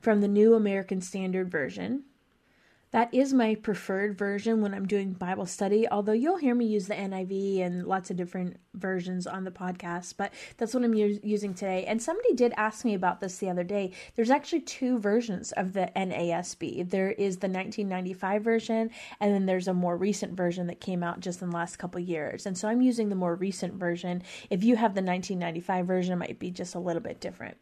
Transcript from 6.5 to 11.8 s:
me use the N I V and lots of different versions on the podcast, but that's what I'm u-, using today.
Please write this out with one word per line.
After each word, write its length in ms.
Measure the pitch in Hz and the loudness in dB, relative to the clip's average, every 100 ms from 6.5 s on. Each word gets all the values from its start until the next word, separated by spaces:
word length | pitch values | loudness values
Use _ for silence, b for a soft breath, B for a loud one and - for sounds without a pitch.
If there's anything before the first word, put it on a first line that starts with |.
me 120 | 240 226 | 2 2
use 220 | 214 190 | 0 0
the 100 | 185 | -4
N 160 | 196 | -4
I 100 | 190 | -4
V 380 | 185 196 196 190 | -4 -2 0 0
and 260 | 180 180 180 | 0 -2 -2
lots 240 | 190 180 | -2 -2
of 60 | 180 | -6
different 400 | 175 185 180 - _ | -4 -4 -6 -6 _
versions 520 | 202 190 185 180 185 180 | -8 -4 -2 -2 -4 -4
on 200 | 190 190 | -6 -8
the 40 | |
podcast, 680 | 180 180 180 175 175 175 - | -8 -8 -6 -6 -6 -8 -8
but 160 | 202 B B B | -8 B B B
that's 160 | 226 | -2
what 100 | 254 | 2
I'm 100 | 240 | 2
u-, 240 | 220 208 208 | 4 2 2
using 300 | 208 208 202 | 0 -2 -2
today. 320 | 185 202 185 | -4 -2 -2